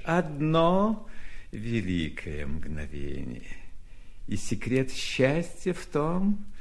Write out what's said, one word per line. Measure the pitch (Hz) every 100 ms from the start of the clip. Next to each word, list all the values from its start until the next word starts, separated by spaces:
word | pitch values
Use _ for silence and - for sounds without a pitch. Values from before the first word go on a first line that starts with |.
одно | - 170 160 147 151 160 165 190 208 214 - - - - -
великое | - 107 117 90 90 78 78 - 73 71
мгновение. | 76 76 76 71 73 71 69 69 60 - - - - - - - - -
И | 95
секрет | - - - 131 131
счастья | - - - 131 156 170 - 185
в | 175 -
том, | 147 151 180 196 208 208 -